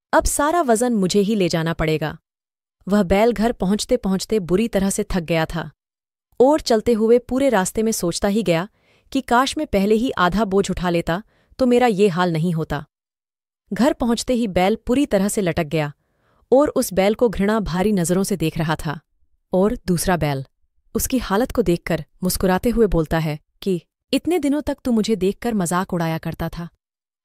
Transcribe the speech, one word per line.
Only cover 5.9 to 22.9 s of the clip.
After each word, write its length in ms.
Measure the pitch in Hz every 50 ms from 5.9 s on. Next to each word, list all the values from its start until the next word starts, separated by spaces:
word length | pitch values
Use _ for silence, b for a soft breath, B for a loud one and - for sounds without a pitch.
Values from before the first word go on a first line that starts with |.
| _ _ _ _ _ _ _ _ _ _
और 200 | 247 269 302 311
चलते 320 | - - 240 214 - 240
हुए 260 | 240 208 220 220 240 247
पूरे 300 | - - 247 262 277 277
रास्ते 340 | 233 196 185 - - 226
में 100 | 220 220
सोचता 360 | 214 - - 175 165 - - 202
ही 140 | 196 226
गया 260 | 208 175 170 160 180 220 _ _ _ _ _ _ _ _
कि 80 | - 269
काश 380 | 254 - 240 240 269 262 - 311
मैं 80 | 311
पहले 280 | - - 196 190 214 214
ही 160 | 214 233 262
आधा 340 | - - 180 175 175 202 226
बोझ 260 | 190 196 202 190 -
उठा 200 | 180 - 175 180
लेता 320 | 170 170 165 - 165 185 - _ _ _ _ _ _ -
तो 80 | 262
मेरा 200 | 247 240 240 254
ये 220 | 247 208 175 208 208
हाल 240 | 156 180 180 180
नहीं 200 | 165 156 156 180
होता। 320 | 165 160 156 - 151 139 147 _ _ _ _ _ _ _ _ _ _ _ _ _ _ _ _ _
घर 200 | 202 - 226 302
पहुंचते 420 | 330 - 262 233 240 226 - - 254
ही 140 | 226 247 202
बैल 300 | 170 185 180 196 226 226 _
पूरी 200 | - 247 277 285
तरह 220 | - - 196 190 208
से 120 | - 226
लटक 240 | 196 170 156 - 170
गया 280 | 147 165 160 147 143 - _ _ _ _ _ _ _ _ _ _ _
और 160 | 233 269 294 -
उस 240 | - - 240 -
बैल 220 | 180 196 190 202 220
को 140 | - - 220
घृणा 320 | 180 - 196 202 214 226
भारी 320 | 196 147 156 185 190 214
नजरों 320 | 214 185 170 160 180 185 196
से 120 | - 208
देख 220 | 160 165 156 - 165
रहा 180 | 160 160 156
था। 240 | - - 160 143 - _ _ _ _ _ _ _ _ _ _
और 260 | - 180 190 214 247 247 -
दूसरा 300 | - 180 160 - 196 180
बैल 280 | 160 160 147 139 135 131 - _ _ _ _ _ _ _ _ _
उसकी 240 | 226 - - 262 247
हालत 340 | - - 196 208 254 -
को 100 | - -
देखकर 420 | 214 175 175 170 - - 170 156 156 _ _ _
मुस्कुराते 480 | - 180 - - - 185 185 185 - 240
हुए 160 | 220 226 226
बोलता 320 | 196